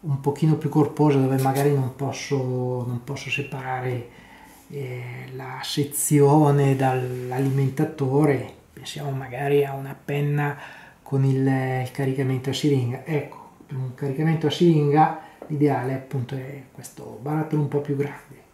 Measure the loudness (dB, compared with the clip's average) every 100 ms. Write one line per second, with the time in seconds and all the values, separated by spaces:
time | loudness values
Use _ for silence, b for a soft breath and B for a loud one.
0 | -2 -2 -2 2 2 2 2 2 2 4
1 | 4 4 4 2 2 2 2 2 0 -4
2 | -6 -6 -4 -2 -2 -2 -2 -4 -4 -6
3 | -8 -10 -6 -6 -6 -8 -6 -6 -4 -6
4 | -8 B B B B B B -10 -8 -8
5 | -10 -12 -12 -14 -12 -10 -6 -2 -2 -2
6 | 2 6 8 8 6 6 4 4 2 0
7 | -2 -6 -6 -2 0 2 0 0 -2 -2
8 | 0 4 4 2 -4 -16 _ -18 -14 -10
9 | -8 -8 -8 -6 2 2 2 -4 -10 -14
10 | -6 -2 0 0 -2 -4 B B B B
11 | -4 0 2 4 2 2 0 -2 -4 -4
12 | -2 0 0 0 -2 -2 2 2 0 -4
13 | -4 -4 -4 -14 -20 -20 -12 -8 -8 -6
14 | -6 0 0 2 0 4 6 6 4 6
15 | 4 2 B B -8 2 2 2 -2 -4
16 | -4 -6 -6 -8 -10 -14 -16 -20 -20 -16
17 | -16 -10 -4 -2 0 0 0 -2 -2 -2
18 | -2 -6 -18 -20 _